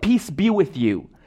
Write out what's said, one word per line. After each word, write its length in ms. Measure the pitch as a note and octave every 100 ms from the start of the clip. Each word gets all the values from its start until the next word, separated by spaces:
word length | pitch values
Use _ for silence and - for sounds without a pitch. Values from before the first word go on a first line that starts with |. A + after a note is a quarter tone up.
"Peace 300 | G3+ A#3+ -
be 180 | D3 G#3+
with 280 | G#3+ E3 B2+
you." 340 | A2+ F#2+ - -